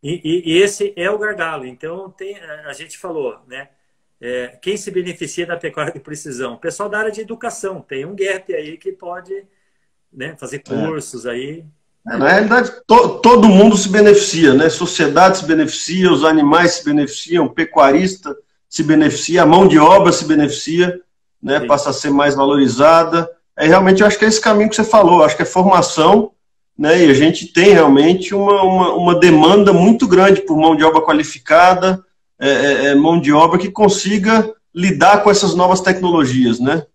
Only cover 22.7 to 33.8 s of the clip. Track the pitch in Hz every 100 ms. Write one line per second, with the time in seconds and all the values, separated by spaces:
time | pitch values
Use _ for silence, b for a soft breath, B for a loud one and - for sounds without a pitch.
22.7 | 113 147 165 165 165 165 - _ - 151
23.7 | 185 190 190 208 202 214 214 226 208 214
24.7 | 220 214 220 180 175 151 - 170 - 190
25.7 | 190 190 - 160 208 220 _ _ _ _
26.7 | - 147 175 165 131 156 - - 165 196
27.7 | 180 151 139 156 185 - 196 202 202 190
28.7 | 185 180 156 175 175 180 160 156 202 202
29.7 | 175 185 233 233 180 196 196 - 151 160
30.7 | 156 160 240 - 151 151 - - 156 180
31.7 | 180 185 185 _ _ _ _ 135 127 139
32.7 | 131 135 143 156 170 139 151 165 185 196
33.7 | 202